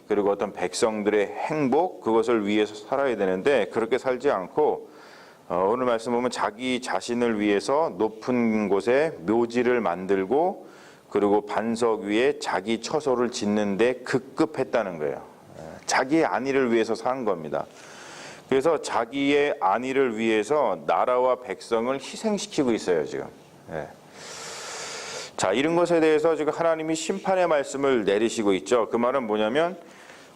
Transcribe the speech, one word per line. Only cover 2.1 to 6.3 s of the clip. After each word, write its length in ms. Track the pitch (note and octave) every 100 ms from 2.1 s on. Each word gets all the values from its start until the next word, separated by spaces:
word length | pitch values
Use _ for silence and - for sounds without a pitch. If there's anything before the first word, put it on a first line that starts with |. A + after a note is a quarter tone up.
| A2+ A2+ A#2 G2+
위해서 300 | G#2+ G#2 -
살아야 400 | - C3+ C#3 G#2+
되는데 500 | F#2+ F#2 C#3 C3 F#2+
그렇게 260 | A#2 A2 B2
살지 320 | C3 B2 C#3
않고, 600 | G#2 F2 - C#3+ F2+ - - - - - - -
어, 200 | F2 F#2+
오늘 140 | B2 B2+
말씀 260 | A2+ C3
보면 180 | A#2+
자기 500 | B2